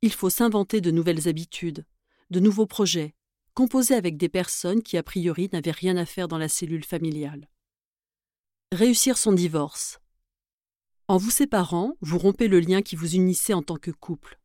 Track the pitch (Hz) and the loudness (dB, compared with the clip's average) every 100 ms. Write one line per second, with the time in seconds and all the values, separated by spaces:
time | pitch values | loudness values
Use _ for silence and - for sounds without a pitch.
0 | 226 - 190 - 233 214 196 220 175 165 | 2 2 -2 2 2 2 0 0 2 2
1 | 170 165 160 156 170 - 170 151 156 _ | 2 0 0 -4 -6 -8 -8 -8 -14 _
2 | _ _ _ 180 202 202 214 - 196 175 | _ _ _ 2 4 4 0 0 -2 0
3 | 151 - _ _ _ - 254 262 247 247 | -4 -10 _ _ _ 0 2 2 2 2
4 | 180 151 170 185 180 - 180 208 220 175 | 0 0 -2 0 -4 -4 -2 -2 0 -6
5 | 156 - 175 160 185 175 156 151 180 180 | -4 -4 -2 -2 -4 -4 -4 -2 -2 0
6 | 165 - 180 165 156 - 165 160 151 170 | -2 -6 -6 -4 -4 -4 -4 -6 -6 -4
7 | 160 151 147 143 151 _ _ _ _ _ | -4 -4 -8 -12 -18 _ _ _ _ _
8 | _ _ _ _ _ _ _ 180 233 233 | _ _ _ _ _ _ _ 2 2 4
9 | - 247 - 190 175 156 143 - - - | 2 2 4 4 2 -2 -4 -6 -10 -12
10 | _ _ _ _ _ _ _ _ _ _ | _ _ _ _ _ _ _ _ _ _
11 | _ 190 208 - 285 214 175 175 208 320 | _ 0 2 0 2 2 0 -2 -2 -6
12 | 160 175 180 196 233 185 170 185 202 165 | -4 0 2 2 4 4 4 0 0 -6
13 | 165 180 185 180 - 190 147 165 - 160 | -2 2 2 2 0 -2 -2 -8 -8 -12
14 | - 165 - - | -10 -12 -12 -20